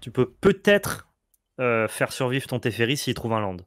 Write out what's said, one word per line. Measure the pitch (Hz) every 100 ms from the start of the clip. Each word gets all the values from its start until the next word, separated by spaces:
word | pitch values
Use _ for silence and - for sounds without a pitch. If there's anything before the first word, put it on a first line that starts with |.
Tu | -
peux | 117 127
peut-être, | - 196 190 - 104 - - - _ _ _ _ _
euh, | 127 113 110
faire | - 131
survivre | - 131 131 127
ton | 127
Teferi | 123 101 117 139
s'il | -
trouve | 120 117
un | 110
land. | 104 92